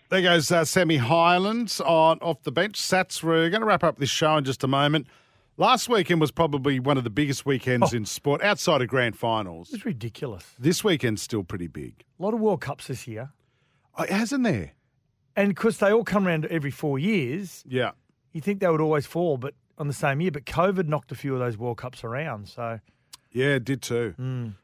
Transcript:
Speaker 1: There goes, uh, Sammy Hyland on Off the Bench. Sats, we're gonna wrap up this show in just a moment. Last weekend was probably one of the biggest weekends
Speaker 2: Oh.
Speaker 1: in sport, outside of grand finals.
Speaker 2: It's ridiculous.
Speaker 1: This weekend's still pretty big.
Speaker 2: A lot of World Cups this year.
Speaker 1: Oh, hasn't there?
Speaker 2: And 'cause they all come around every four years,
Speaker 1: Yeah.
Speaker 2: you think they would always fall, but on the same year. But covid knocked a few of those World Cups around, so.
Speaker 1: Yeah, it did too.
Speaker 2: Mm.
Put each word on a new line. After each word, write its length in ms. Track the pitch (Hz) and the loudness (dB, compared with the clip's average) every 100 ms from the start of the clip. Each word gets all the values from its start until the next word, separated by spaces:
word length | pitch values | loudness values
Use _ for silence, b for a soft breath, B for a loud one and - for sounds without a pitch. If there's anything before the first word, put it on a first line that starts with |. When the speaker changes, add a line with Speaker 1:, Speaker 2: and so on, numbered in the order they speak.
| _ | _
Speaker 1:
There 140 | 190 | 2
goes, 280 | 180 170 143 | 4 4 4
uh, 140 | 175 | 2
Sammy 320 | 156 190 170 156 | 4 2 4 2
Hyland 840 | 117 170 170 180 196 226 233 - 156 | 4 4 6 4 2 -2 -4 -4 2
on 320 | 165 160 160 | 6 6 4
Off 240 | 170 160 | -2 -4
the 80 | - | -4
Bench. 300 | 131 202 - | -2 -2 -2
Sats, 420 | - 185 180 - | 0 0 0 -4
we're 260 | 160 165 165 | 0 2 2
gonna 160 | 208 220 | 0 2
wrap 180 | 185 | 2
up 140 | 165 - | 2 0
this 120 | 139 | -2
show 260 | - 156 156 | 0 2 2
in 60 | |
just 200 | 131 131 | 0 -2
a 20 | 131 | 0
moment. 400 | 135 143 156 - b b b b - | 2 4 2 -2 b b b b 0
Last 300 | 196 254 - | 2 2 2
weekend 320 | 233 175 175 | 0 2 2
was 80 | 151 | 2
probably 500 | - 165 143 135 131 | 2 0 2 0 0
one 160 | 127 139 | 2 0
of 80 | |
the 60 | 117 | 0
biggest 340 | 101 147 131 | -2 -2 -2
weekends 480 | 139 131 127 123 120 | -2 -2 0 2 2
Speaker 2:
Oh. 40 | 117 | 0
Speaker 1:
in 80 | 104 | -6
sport, 340 | - - 143 | -4 -2 0
outside 380 | 202 202 - 151 | 0 0 2 2
of 80 | 123 | 2
grand 300 | 131 120 101 | 0 0 -2
finals. 520 | 117 110 95 82 87 | -2 -2 -4 -12 -14
Speaker 2:
It's 100 | 220 | -10
ridiculous. 580 | 254 131 113 - 135 95 - _ | -8 -6 -8 -8 -10 -10 -18 _
Speaker 1:
This 240 | 131 180 | 0 2
weekend's 380 | 214 156 120 104 | 0 0 0 -2
still 240 | - 110 | -4 -6
pretty 220 | 95 101 85 | -4 -8 -8
big. 360 | 73 64 - _ _ | -10 -14 -16 _ _
Speaker 2:
A 40 | |
lot 100 | 190 | -4
of 80 | 226 | 0
World 220 | 214 175 | 0 0
Cups 240 | 131 135 - | -4 -10 -10
this 200 | 127 - | -12 -10
year. 220 | 110 131 _ _ _ _ _ _ - | -12 -12 _ _ _ _ _ _ -8
Speaker 1:
Oh, 80 | 160 | -2
hasn't 340 | 196 226 277 | 0 0 0
there? 300 | 240 127 76 _ _ _ _ _ _ - | 0 0 -4 _ _ _ _ _ _ 0
Speaker 2:
And 180 | 202 | 0
'cause 220 | 196 226 - | 2 0 2
they 160 | 196 | 4
all 100 | 220 | 4
come 220 | 214 208 185 | 2 0 2
around 200 | 160 151 | 0 -2
every 240 | 165 143 | -4 -4
four 280 | 127 156 135 | -4 -4 -2
years, 640 | 175 214 123 160 196 - - | 0 0 -2 -6 -10 -14 -6
Speaker 1:
Yeah. 220 | 127 117 - _ _ _ | -4 -4 -6 _ _ _
Speaker 2:
you 80 | 165 | -8
think 200 | 170 202 | -4 0
they 80 | 185 | 2
would 100 | 156 | 2
always 240 | 156 151 | 2 2
fall, 320 | - 165 175 135 | 0 -2 0 -2
but 160 | 135 - _ _ | -4 -12 _ _
on 100 | 147 | -6
the 60 | |
same 300 | 135 147 135 | -2 -2 0
year. 80 | 180 | -2
But 160 | 147 - | -4 -6
covid 420 | - 180 190 160 | 0 2 2 -2
knocked 240 | 147 - | -4 -6
a 20 | |
few 200 | 127 139 | -10 -6
of 60 | 131 | -2
those 180 | 123 107 | -4 -4
World 180 | 120 117 | -6 -8
Cups 280 | 123 - | -10 -12
around, 440 | 117 123 156 110 98 | -10 -8 -8 -10 -12
so. 320 | - 117 113 _ b b b _ | -10 -10 -10 _ b b b _
Speaker 1:
Yeah, 220 | 120 135 | 0 2
it 100 | 139 | 2
did 160 | 113 135 | -2 -6
too. 360 | - 120 117 92 | -2 -4 -4 -6
Speaker 2:
Mm. 340 | 127 127 120 98 | -6 -6 -8 -12